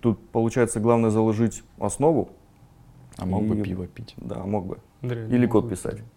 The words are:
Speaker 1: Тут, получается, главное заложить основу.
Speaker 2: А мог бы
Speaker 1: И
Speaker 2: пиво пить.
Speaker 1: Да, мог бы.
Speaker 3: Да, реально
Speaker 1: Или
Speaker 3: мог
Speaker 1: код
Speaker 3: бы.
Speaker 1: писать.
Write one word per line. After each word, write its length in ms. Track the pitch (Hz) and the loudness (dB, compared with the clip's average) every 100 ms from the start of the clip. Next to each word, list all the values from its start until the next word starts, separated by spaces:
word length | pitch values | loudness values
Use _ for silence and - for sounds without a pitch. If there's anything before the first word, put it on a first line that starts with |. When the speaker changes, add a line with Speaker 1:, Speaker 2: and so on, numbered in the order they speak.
Speaker 1:
Тут, 180 | 120 104 - | 0 0 -2
получается, 480 | 120 113 127 117 113 | 0 0 2 2 2
главное 300 | 113 117 113 | 4 4 4
заложить 520 | 107 110 107 117 - - - | 2 2 2 0 -2 -18 -6
основу. 500 | 101 - 147 156 - - _ _ - - - - - - | -6 0 2 2 -2 -8 _ _ -20 -20 -20 -20 -20 -10
Speaker 2:
А 80 | |
мог 220 | 92 98 107 | -4 -2 0
бы 100 | 107 | -2
Speaker 1:
И 60 | |
Speaker 2:
пиво 240 | 98 92 90 | -4 -6 -10
пить. 280 | - 110 - | -12 -18 -14
Speaker 1:
Да, 220 | 120 113 | -10 -8
мог 220 | 98 104 95 | -4 -4 -6
бы. 120 | - - _ | -12 -16 _
Speaker 3:
Да, 140 | 123 | -8
реально 180 | 117 113 | -6 0
Speaker 1:
Или 120 | 123 123 | 2 4
Speaker 3:
мог 60 | |
Speaker 1:
код 120 | 110 | 4
Speaker 3:
бы. 60 | 117 | 2
Speaker 1:
писать. 320 | 95 - - - | -4 -6 -10 -14